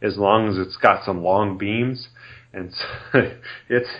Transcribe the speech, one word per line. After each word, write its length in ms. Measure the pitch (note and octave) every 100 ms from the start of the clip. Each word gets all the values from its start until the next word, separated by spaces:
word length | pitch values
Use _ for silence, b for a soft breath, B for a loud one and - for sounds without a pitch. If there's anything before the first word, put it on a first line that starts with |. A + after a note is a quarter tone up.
as 160 | G#2 F#2
long 320 | G2 A2 G#2+
as 80 | F#2+
it's 220 | F2+ -
got 260 | A2+ G2
some 180 | - F2+
long 360 | E2+ G2 G2+ F#2+
beams. 500 | G2+ A2+ B2+ B2 - B B B B
And 180 | F#2+ F2+
so 460 | - - - - C3+
<laughs> 140 | F#2+ - B B -
it's, 200 | B2 B2 -